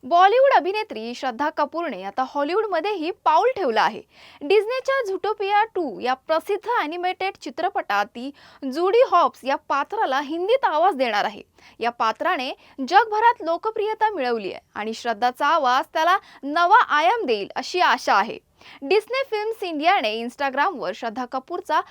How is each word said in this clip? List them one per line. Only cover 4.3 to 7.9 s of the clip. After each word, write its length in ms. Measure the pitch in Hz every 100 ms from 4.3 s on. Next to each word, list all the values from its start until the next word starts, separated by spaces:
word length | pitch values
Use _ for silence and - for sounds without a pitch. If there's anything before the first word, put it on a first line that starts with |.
| -
डिझनीच्या 600 | 285 403 415 508 523 539 440
झुटोपिया 560 | 381 392 427 392 415
टू 360 | 440 - 311 180
या 140 | 226
प्रसिद्ध 560 | 254 _ 320 - 403 - 480
ॲनिमेटेड 560 | 302 349 359 370 381 392
चित्रपटात 640 | 311 247 349 359 302